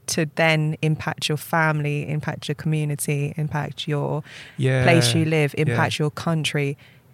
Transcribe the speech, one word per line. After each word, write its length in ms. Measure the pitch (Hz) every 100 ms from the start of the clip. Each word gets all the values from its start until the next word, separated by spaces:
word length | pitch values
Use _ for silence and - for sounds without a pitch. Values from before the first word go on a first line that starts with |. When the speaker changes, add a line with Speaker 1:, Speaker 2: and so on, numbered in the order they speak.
| -
Speaker 1:
to 200 | - 151 -
then 400 | 160 156 156 156
impact 480 | 156 151 - - -
your 80 | 151
family, 720 | - 170 160 151 147 147 -
impact 400 | 151 151 - -
your 60 |
community, 800 | 147 160 156 151 143 - 143 143 -
impact 500 | 147 151 143 - -
your 360 | 147 143 143 - - - -
Speaker 2:
Yeah. 260 | 131 131
Speaker 1:
place 300 | 127 165 120
you 100 | 117 160
live, 280 | 160 143 -
Speaker 2:
Yeah. 60 | 139
Speaker 1:
impact 320 | 117 147 -
your 120 | 151
country, 680 | - 175 160 143 147 139 143 - - _